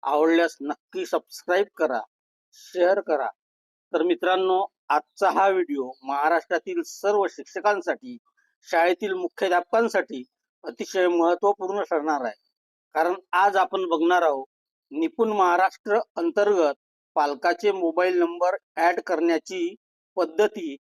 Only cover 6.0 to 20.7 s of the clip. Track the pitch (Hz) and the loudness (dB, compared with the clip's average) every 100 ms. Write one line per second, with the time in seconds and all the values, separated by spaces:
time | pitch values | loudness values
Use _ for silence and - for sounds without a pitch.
6 | 131 139 151 165 - 175 196 175 160 - | -8 -2 2 0 0 -4 -4 -6 -6 -4
7 | 196 208 190 - 202 190 190 208 170 131 | 0 2 0 -4 -12 -4 -2 -2 -2 -6
8 | 127 120 _ _ _ _ - 170 170 185 | -8 -18 _ _ _ _ -4 2 2 2
9 | 202 185 180 - 196 175 175 226 233 208 | -2 -4 -6 -4 0 0 2 0 2 0
10 | - 135 123 _ _ _ - 240 214 190 | -4 -8 -14 _ _ _ -16 -12 -6 0
11 | 180 170 170 175 202 202 185 202 175 165 | 2 4 2 2 0 0 -4 -4 -2 -2
12 | 151 147 120 104 _ _ _ _ _ 156 | -2 -4 -4 -10 _ _ _ _ _ -2
13 | 165 190 _ 180 196 190 180 190 185 165 | -2 -2 _ 2 2 2 0 -2 -2 0
14 | 165 180 165 139 135 _ _ _ _ 151 | 2 2 2 -2 -8 _ _ _ _ -6
15 | 160 - 226 214 180 175 185 - - 208 | -6 -2 -2 2 2 4 0 -2 -2 -2
16 | - - 170 165 202 196 151 143 _ _ | -2 -4 -2 0 2 4 2 0 _ _
17 | _ - 147 143 175 175 208 190 170 160 | _ -2 -2 0 -2 0 0 0 -2 0
18 | 180 180 170 175 175 190 _ - 170 170 | 0 2 0 0 -2 -2 _ 0 0 0
19 | - 165 170 160 - 185 170 202 _ _ | -2 -2 0 0 -4 -6 -6 -8 _ _
20 | _ - 165 160 - - 165 | _ -4 -4 2 0 0 -10